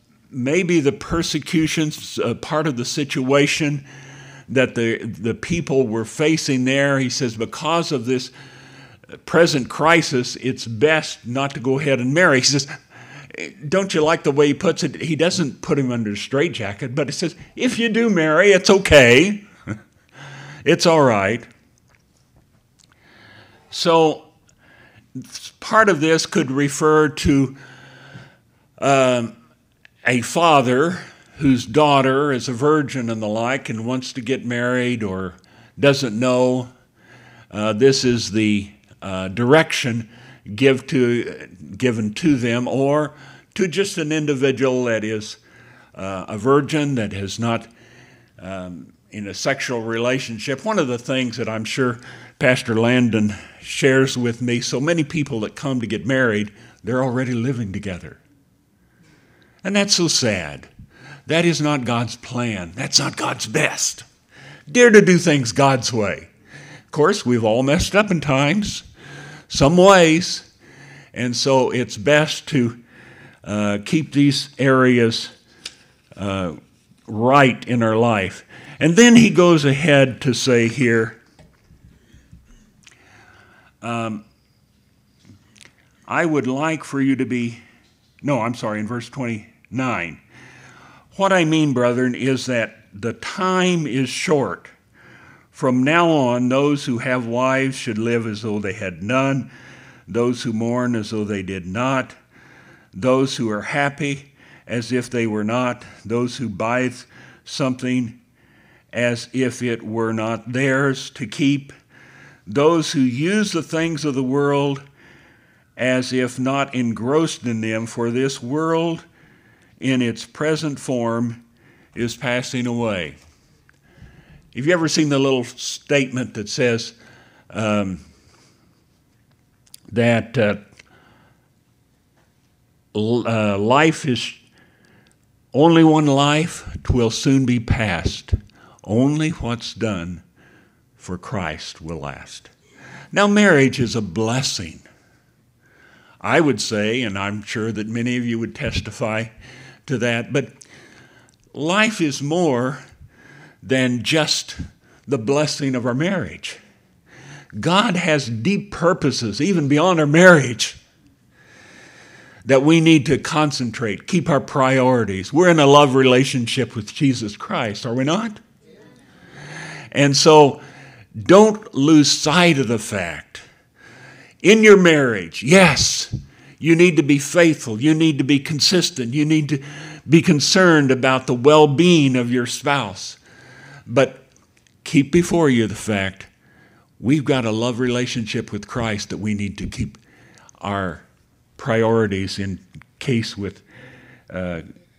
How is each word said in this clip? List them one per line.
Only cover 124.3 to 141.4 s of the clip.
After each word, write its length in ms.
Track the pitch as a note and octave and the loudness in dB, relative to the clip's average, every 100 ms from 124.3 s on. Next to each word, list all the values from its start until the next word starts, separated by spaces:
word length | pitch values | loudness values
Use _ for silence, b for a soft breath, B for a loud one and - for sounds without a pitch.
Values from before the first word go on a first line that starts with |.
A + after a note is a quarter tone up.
| b b C3+ | b b -4
Have 100 | D3 | 0
you 80 | |
ever 140 | F3 D#3+ | 2 2
seen 220 | - D3+ | 0 2
the 100 | C#3 | 2
little 240 | C#3 C3 | 2 0
statement 880 | A#2 - - - - C#3+ B2+ B2+ B2 | -4 -10 -12 -10 0 0 0 -6 -8
that 160 | A#2 G2+ | -10 -8
says, 440 | - B2 A#2 - - b b b b b | -2 0 0 -6 -16 b b b b b
um, 480 | F#2 A2 G#2 G2 F2 b b b b b b b b b _ _ _ _ _ _ _ _ - - | -6 -2 -2 -2 -8 b b b b b b b b b _ _ _ _ _ _ _ _ -20 -8
that, 440 | G#2+ A#2 A2+ G#2+ C3 | 0 2 2 -2 -2
uh, 200 | G#2 G2+ - _ b b b b b b b _ _ _ _ _ _ _ _ _ _ _ _ _ _ G#2 | -2 -2 -10 _ b b b b b b b _ _ _ _ _ _ _ _ _ _ _ _ _ _ -6
l-, 320 | G#2+ A#2+ A2+ | -2 -2 0
uh, 280 | A2+ G#2+ G2+ | -2 0 0
life 460 | G#2+ C3+ D#3+ D#3 D3+ | 2 4 2 0 -4
is 280 | A2+ - - _ b b b b b b b _ _ _ | -6 -6 -14 _ b b b b b b b _ _ _
only 300 | C3 E3 E3 | 4 6 8
one 240 | D#3+ D#3 D3 | 6 4 2
life, 600 | C#3 C#3+ D3+ E3+ - - - | 2 2 0 -2 -8 -16 -12
'twill 280 | - B2 A2+ | -2 0 0
soon 340 | - C3+ C3+ B2+ | 0 0 2 2
be 140 | A#2+ | -2
past. 720 | A#2 - G#2+ E2 E2+ - - - - b b b | -2 -2 -2 -2 -4 -8 -6 -6 -6 b b b
Only 460 | - A2+ C#3 D3+ D#3 | -2 0 2 0 -4
what's 440 | - A#2+ A2+ - | -4 -8 -8 -10
done 500 | G2+ A2+ F#2+ E2+ E2 - b b b b b b _ | -6 -6 -6 -8 -12 -18 b b b b b b _
for 240 | - F2+ | -14 -14
Christ 600 | - G#2 | -8 -8